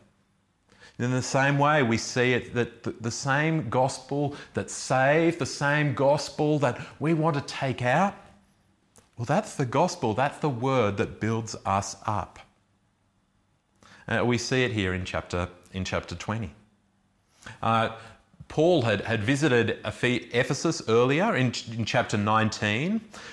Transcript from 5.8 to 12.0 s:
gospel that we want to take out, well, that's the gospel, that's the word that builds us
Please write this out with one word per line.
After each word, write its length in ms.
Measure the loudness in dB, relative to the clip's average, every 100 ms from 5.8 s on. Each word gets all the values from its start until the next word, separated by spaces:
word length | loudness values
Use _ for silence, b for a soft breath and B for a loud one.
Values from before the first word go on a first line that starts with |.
| 0
gospel 640 | 2 2 2 -2 -2 0 2
that 260 | 0 -2 B B
we 140 | -2
want 220 | 2 2 0
to 60 |
take 400 | -4 -6 -4 -2
out, 340 | 2 2 2 -2 -20 -20 _ _ _ _ _ -20 _ -8
well, 80 | 0
that's 300 | 0 0 -4
the 100 | -2
gospel, 480 | 2 0 0 -2
that's 260 | 0 0 0
the 100 | -4
word 480 | 0 0 2 2 2
that 240 | -4 -2
builds 340 | -2 -2 -4 -6 0
us 300 | 0 -2 -8